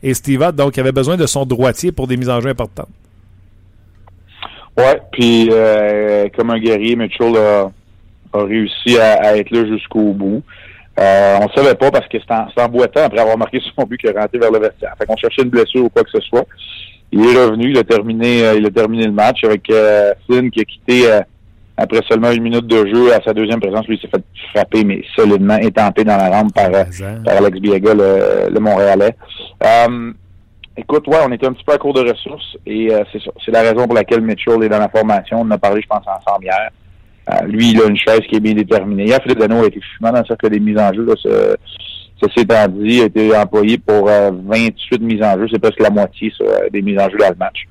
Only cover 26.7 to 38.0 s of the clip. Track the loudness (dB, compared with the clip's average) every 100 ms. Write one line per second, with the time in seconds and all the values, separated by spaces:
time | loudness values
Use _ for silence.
26.7 | 2 0 -4 -12 -6 0 2 2 0 -2
27.7 | 0 2 4 4 2 2 0 0 0 0
28.7 | 2 2 4 2 -2 -16 -20 -20 _ 2
29.7 | 4 2 0 -10 -14 -20 -20 _ _ -20
30.7 | -20 -4 -4 0 0 0 -2 -4 -6 -2
31.7 | -2 0 0 0 -2 -6 -16 -18 -20 -10
32.7 | -4 0 0 -2 -8 -14 -14 -2 0 2
33.7 | 2 0 0 0 0 0 -4 0 0 2
34.7 | 0 0 0 0 -2 -2 -4 -2 -2 0
35.7 | -2 -4 -6 -6 -10 -6 -6 -4 -4 -6
36.7 | _ _ -20 _ _ -8 -6 -4 -2 2
37.7 | 4 2 2